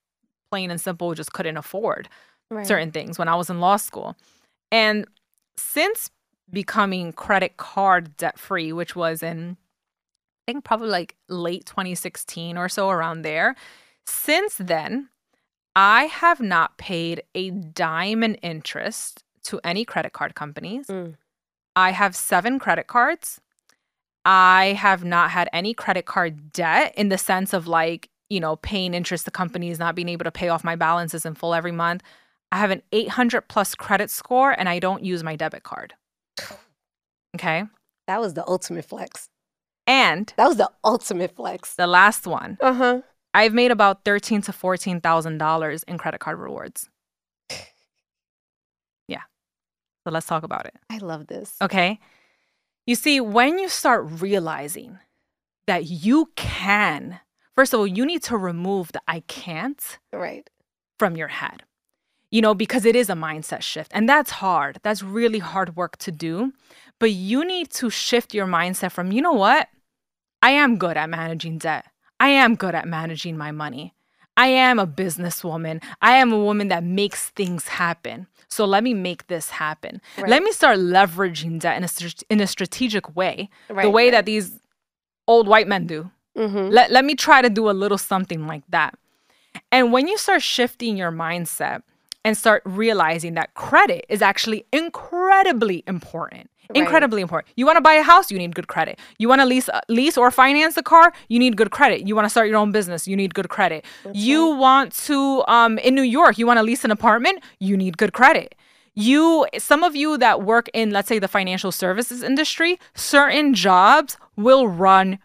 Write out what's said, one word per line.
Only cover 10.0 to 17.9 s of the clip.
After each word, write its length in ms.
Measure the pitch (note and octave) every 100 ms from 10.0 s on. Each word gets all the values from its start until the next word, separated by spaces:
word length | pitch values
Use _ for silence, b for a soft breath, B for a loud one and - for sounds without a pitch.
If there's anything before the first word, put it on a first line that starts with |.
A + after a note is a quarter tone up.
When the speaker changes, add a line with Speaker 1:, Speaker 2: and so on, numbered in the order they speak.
| _ _ _ _ -
Speaker 1:
I 40 |
think 100 | C4+
probably, 260 | - A3+ A3+
like, 260 | F3+ E3+ _ _
late 380 | F3+ E3+ F3+ -
twenty 300 | - F#3 F3
sixteen 600 | F3 - - - E3+ F3
or 140 | F3+
so, 220 | - G3
around 320 | F3+ E3 E3
there, 320 | D#3 D#3 G#3+ C4 b b b b -
since 500 | - - D#4+ G#4 -
then, 520 | F3+ E3 D3 B3 C4+ _ _ _ _ _ _ F#3
I 280 | G3 A3+ D4+
have 340 | - E4+ E4
not 380 | G#3+ E3+ D#3+ -
paid 460 | - E3+ E3+ E3+ -
a 160 | F#3 F#3
dime 720 | F#3+ D#3+ D#3+ E3